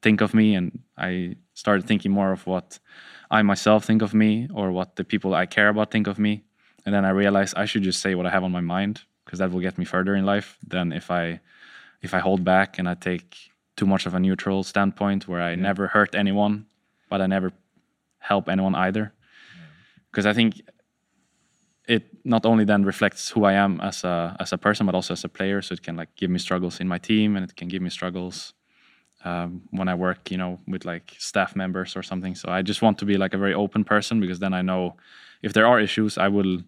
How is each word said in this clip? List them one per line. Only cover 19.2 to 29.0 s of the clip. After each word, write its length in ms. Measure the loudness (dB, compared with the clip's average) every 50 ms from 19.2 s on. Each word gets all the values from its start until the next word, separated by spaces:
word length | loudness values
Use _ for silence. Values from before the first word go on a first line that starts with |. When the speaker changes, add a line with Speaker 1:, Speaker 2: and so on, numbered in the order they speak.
| _ _ _ -20 -20 -20 -20
Speaker 3:
Yeah. 100 | -20 -20 -20 _ _ _ _ _ _ _ _
Speaker 1:
'Cause 140 | -4 0 0
I 80 | 2 4
think 280 | 4 2 2 2 -2 -14 -20 -20 _ _ _ _ _ _ _ _ _ _ _ _ _ _ _ _ _ _ _ _ _ _ 0
it 160 | 0 0 0 _ -20 -14 _
not 200 | 0 0 2 4
only 200 | 4 4 4 4
then 180 | 4 4 4 4
reflects 440 | 2 0 0 0 0 0 -2 -12 -4
who 140 | 0 4 4
I 100 | 4 6
am 260 | 6 4 2 0 -2
as 220 | -6 -8 -8 -6 -4
a, 320 | -4 -2 -2 -4 -4 -6 -10
as 140 | -8 -6 -6
a 40 | 0
person, 280 | 2 0 2 2 0
but 100 | 0 0
also 180 | 0 -2 -2 -6
as 100 | -6 -8
a 60 | -12
player. 320 | _ -6 -4 -2 -2 -4
So 120 | -4 -6 -10
it 100 | -12 _
can, 120 | -10 -10
like, 200 | -10 -10 -12 _
give 140 | -6 -2 -2
me 100 | -2 -2
struggles 400 | -2 -2 -4 -2 -2 -4 -6 -6
in 80 | -4 -4
my 100 | -4 -6
team, 360 | -2 0 2 2 4 2 0
and 80 | 0 -4
it 120 | -8 -10
can 120 | -12 -12 -8
give 140 | -6 -6
me 80 | -6 -6
struggles, 640 | -6 -6 -8 -6 -6 -6 -8 -8 -10 -12 -16 -16 _ _ _ _ _ _ _ _ _ _